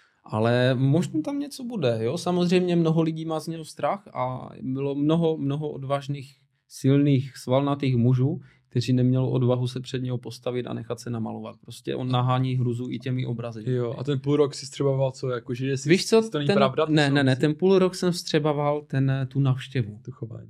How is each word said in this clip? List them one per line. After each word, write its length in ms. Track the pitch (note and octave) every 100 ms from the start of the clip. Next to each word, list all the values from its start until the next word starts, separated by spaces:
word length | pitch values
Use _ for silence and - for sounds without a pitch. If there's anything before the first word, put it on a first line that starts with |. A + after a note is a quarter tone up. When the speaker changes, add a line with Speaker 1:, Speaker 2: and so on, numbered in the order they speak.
| _ _
Speaker 1:
Ale 520 | - G#2+ A2+ B2 B2+ B2
možná 460 | C3+ D#3+ - D#4 D4
tam 140 | C#4+
něco 240 | C#4+ -
bude, 340 | A#3+ A#3 B2+ A2+
jo. 160 | A2+ E3+
Samozřejmě 580 | F3+ F3+ F3 F3+ F3+ E3+
mnoho 260 | D#3+ E3
lidí 240 | D#3+ D#3+ D#3+
má 140 | D#3
z 80 | D#3
něho 180 | E3 D#3
strach 420 | - D3 G3+ -
a 360 | B2+ B2+ B2+ - G1+
bylo 340 | C3 C3 C#3 C#3
mnoho, 420 | D3+ E3 E3 D#3
mnoho 320 | C#3 D3 D3+
odvážných, 680 | C#3 C3+ C#3+ C#3 C#3+ B2+ _ _ _ _
silných, 680 | - C3+ C#3+ C#3+ C3 C#3 -
svalnatých 600 | B2+ C3 C#3+ C#3+ C#3 B2
mužů, 440 | B2 B2+ C3+ F3 - _ _
kteří 240 | B2+ C3
neměli 340 | B2+ B2+ B2+ B2+
odvahu 400 | C3 B2 B2 B2
se 120 | B2+
před 240 | B2+ B2+
něho 140 | B2+ B2+
postavit 500 | B2+ B2 B2+ B2 B2
a 60 |
nechat 260 | A#2+ A#2 A#2
se 100 | B2+
namalovat. 460 | A#2 A2 A2 A2 A2
Prostě 340 | - A#2 C3+ C3+
on 120 | B2+
nahání 440 | B2 B2+ B2+ C3 B2+
hruzu 340 | B2 A#2+ B2+
i 100 | B2+
těmi 260 | C3 B2+ B2+
obrazy. 380 | A#2 A#2 A2 A2+
Speaker 2:
Jo, 280 | B2+ A#2+ B2
a 60 |
ten 160 | C3+ C3+
půl 160 | C#3 D3
rok 180 | C#3 -
si 100 | C3
střebával 460 | - C#3 C3+ C3+
co, 180 | - C3
jakože 380 | B2 B2+ B2 C3+
jestli 220 | C3+ C#3
Speaker 1:
Víš 180 | F#3+ -
co, 220 | A3 A3
Speaker 2:
to 80 | D#3
není 100 | C#3+
Speaker 1:
ten, 80 | G3+
Speaker 2:
pravda, 300 | C3+ B2+ D#3
to 60 |
Speaker 1:
ne, 160 | D3+ C#3+
Speaker 2:
jsou 60 |
Speaker 1:
ne, 100 | C#3+
ne, 60 | C3
Speaker 2:
věci? 100 | B2
Speaker 1:
ten 140 | D3+ D3+
půl 240 | F#3 F#3+
rok 160 | F#3 F3+
jsem 160 | F3+
vstřebával 720 | E3+ - D#3+ D3+ C#3+ D3 D3
ten, 280 | D3 C3+ C3+
eh, 140 | C3+ C3
tu 140 | C#3
návštěvu. 600 | C#3 C3 - C3 G2+ -
Speaker 2:
To 100 | -
chování. 360 | - A2+ A2+